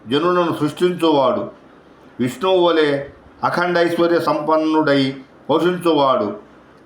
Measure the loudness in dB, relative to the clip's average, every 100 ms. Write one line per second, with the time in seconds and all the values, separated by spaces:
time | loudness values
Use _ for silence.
0 | -4 -2 0 0 0 -2 -4 -2 -2 0
1 | 2 2 2 0 -6 -14 -20 -20 -20 -20
2 | -18 -6 -6 -2 0 2 4 2 2 0
3 | -6 -16 -20 -6 -4 -2 0 0 0 2
4 | 2 2 0 -2 0 0 0 0 2 2
5 | 0 -4 -14 -14 -4 0 0 0 0 2
6 | 2 0 -2 -6 -14 -20 -20 -20